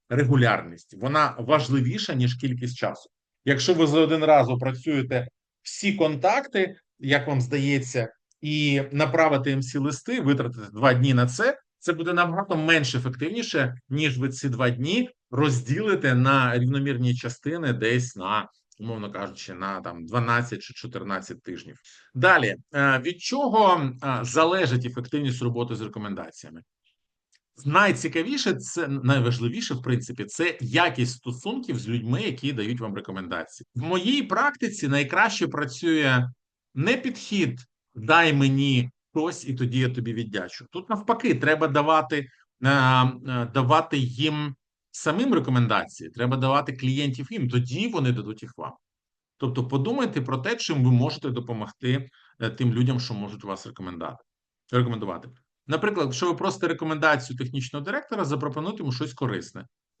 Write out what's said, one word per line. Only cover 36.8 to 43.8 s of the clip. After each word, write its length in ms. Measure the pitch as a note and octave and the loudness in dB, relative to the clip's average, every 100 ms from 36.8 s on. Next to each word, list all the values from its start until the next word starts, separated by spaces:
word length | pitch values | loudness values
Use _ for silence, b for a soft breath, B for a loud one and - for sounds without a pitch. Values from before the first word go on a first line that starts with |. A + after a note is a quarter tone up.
| F3 B3 | 0 0
підхід 640 | C4 - - G3+ C#3+ - - _ _ | -2 -8 -4 -2 -2 -4 -14 _ _
«дай 380 | - A2 E3 E3 | -6 4 6 6
мені 580 | C#3+ C3+ C3+ C#3 B2+ B2 - _ | 4 4 4 2 2 0 -6 _
щось, 340 | D#3+ E3 E3 C3+ | -2 -2 -4 -6
і 60 | |
тоді 240 | B2 A#2+ B2+ | -4 -2 0
я 100 | B2+ | 0
тобі 240 | B2+ A2+ | -2 -4
віддячу». 540 | A2+ A#2 G2 F2 - B2 | -6 -6 -6 -8 -12 -14
Тут 200 | F3+ F#3 | -12 -6
навпаки, 440 | G#3 - - A#3 | -4 -2 0 0
треба 340 | B2+ D3+ D#3 D#3 | 2 2 2 2
давати, 580 | C#3+ D3+ D#3 D#3 D3 C3 b _ _ | 2 4 2 2 -4 -4 b _ _
е, 60 | C3+ | 2
е, 800 | C#3 C3 C3 B2+ B2+ C3 B2+ A#2 | 4 6 6 4 0 -6 -4 -2
давати 440 | C3+ B2+ D#3 | 0 4 4